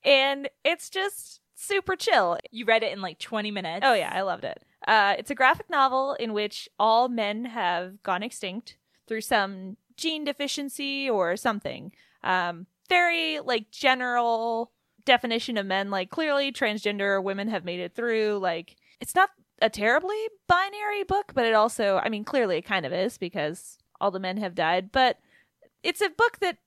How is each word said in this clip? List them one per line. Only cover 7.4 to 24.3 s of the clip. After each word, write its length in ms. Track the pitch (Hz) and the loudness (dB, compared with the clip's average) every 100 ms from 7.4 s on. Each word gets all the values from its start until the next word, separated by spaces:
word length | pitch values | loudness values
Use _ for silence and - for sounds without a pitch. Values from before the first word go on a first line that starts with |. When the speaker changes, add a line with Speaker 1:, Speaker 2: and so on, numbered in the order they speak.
| 240 | -6
Speaker 1:
have 560 | 226 180 175 185 202 | -2 0 -2 -4 -10
gone 180 | - 185 | -4 -4
extinct 540 | 220 - 196 190 - - _ _ _ | -4 -8 -8 -8 -12 -20 _ _ _
through 140 | 220 | -8
some 540 | - 233 196 190 185 202 _ - | 0 0 0 -6 -14 -16 _ -6
gene 260 | 320 311 | -4 -2
deficiency 880 | 285 277 285 - 285 - 277 277 269 | -4 -4 -4 -4 -6 -6 -6 -4 0
or 260 | 214 170 180 | 0 0 0
something. 540 | 247 208 - - 156 _ _ _ | 0 -2 -6 -10 -14 _ _ _
Um, 440 | - 185 175 170 185 _ _ | -2 0 -2 -6 -16 _ _
very, 520 | 359 349 339 320 311 | 2 4 0 -2 -4
like, 320 | 254 233 214 | -2 -2 -4
general 960 | - 277 262 247 240 233 226 233 226 233 _ _ _ | 0 2 2 0 0 2 0 0 -4 -6 _ _ _
definition 520 | - 247 240 226 - 226 | 2 4 4 -2 -2 -4
of 80 | 196 | 0
men. 240 | 190 196 | -2 0
Like, 200 | 196 185 | -4 -4
clearly 420 | - 311 277 277 | -2 0 0 0
transgender 680 | 254 233 208 208 208 202 196 | -2 -2 0 -4 -2 0 0
women 260 | 190 196 208 | 0 -4 -4
have 160 | 214 | -4
made 160 | 180 180 | -4 -6
it 140 | 175 | -6
through. 440 | - 233 220 214 208 | -6 -2 0 0 0
Like, 380 | 185 170 170 _ _ _ | -2 -4 -8 _ _ _
it's 140 | 240 | -2
not 160 | 359 392 _ _ _ | 2 2 _ _ _
a 60 | 220 | 0
terribly 480 | 208 214 269 370 427 440 427 - | 2 2 4 2 -4 -6 -8 2
binary 560 | 349 392 415 415 415 | 2 2 -4 -4 -4
book, 280 | 381 392 - | 0 -2 0
but 100 | 262 | 0
it 80 | 226 | 4
also, 480 | 220 220 - 202 190 | 4 4 2 2 2
I 60 | 233 | 0
mean, 160 | 214 | -4
clearly 320 | 214 277 220 180 | -2 0 2 0
it 60 | |
kind 240 | - 196 143 | 0 -2 -2
of 60 | |
is 240 | 175 196 - | -2 -4 -4
because 580 | 175 165 151 175 - - _ _ | -8 -4 -4 -6 -16 -20 _ _
all 100 | 202 | -2
the 80 | 190 | -2
men 200 | 185 | -6